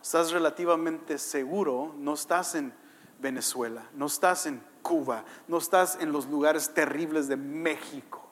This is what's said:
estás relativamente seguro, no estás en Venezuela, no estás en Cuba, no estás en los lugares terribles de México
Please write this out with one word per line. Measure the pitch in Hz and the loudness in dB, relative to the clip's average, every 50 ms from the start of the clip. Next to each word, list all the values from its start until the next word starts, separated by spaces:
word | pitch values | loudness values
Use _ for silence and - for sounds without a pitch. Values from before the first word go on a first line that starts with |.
estás | - - - 165 170 160 | -6 0 2 2 4 4
relativamente | 165 175 165 156 147 - 175 170 170 160 165 165 160 156 - - 156 139 | 2 2 2 2 2 2 2 4 4 4 4 -2 -2 -4 -4 -6 -6 -4
seguro, | - - - 147 135 127 165 202 196 151 127 123 139 160 - 147 | -4 -4 -2 -2 -2 0 0 0 2 2 0 -2 -2 -6 -8 -6
no | 139 143 151 | -4 -4 -2
estás | 147 - - 175 175 180 - - | -2 0 0 0 0 2 0 -2
en | 165 143 131 113 - - - - - - - - - | -2 -4 -4 -6 -12 -20 -20 -20 -20 -20 -20 -18 -6
Venezuela, | 131 135 131 127 110 - - 127 120 117 113 117 113 - - | -4 -4 -4 -2 -4 -4 -2 -2 -4 -4 -4 -8 -12 -14 -8
no | 143 139 | -6 -4
estás | 147 147 - - 180 180 175 - | -4 -2 2 4 4 4 2 -2
en | 160 143 120 - - - - | -4 -6 -8 -10 -16 -20 -10
Cuba, | - - 170 - 135 127 120 110 110 - - - - | -4 0 0 0 2 0 -4 -4 -6 -12 -18 -20 -8
no | - 165 170 | -2 -2 -2
estás | 160 - - 185 185 180 180 - | 0 4 4 4 6 4 2 -4
en | 165 160 | -2 -2
los | 147 147 139 | -2 -2 -2
lugares | 135 151 147 143 151 156 160 147 - - | -2 0 2 4 4 4 4 0 0 2
terribles | 170 156 139 131 143 165 156 151 156 143 139 | 2 2 2 2 -2 -2 0 0 0 0 0
de | 139 | -2
México | 131 139 143 147 156 165 165 151 - - - - 139 - - - - - - | -2 -2 -6 -6 -2 -2 -2 -2 -2 -8 -12 -12 -14 -12 -12 -16 -16 -16 -18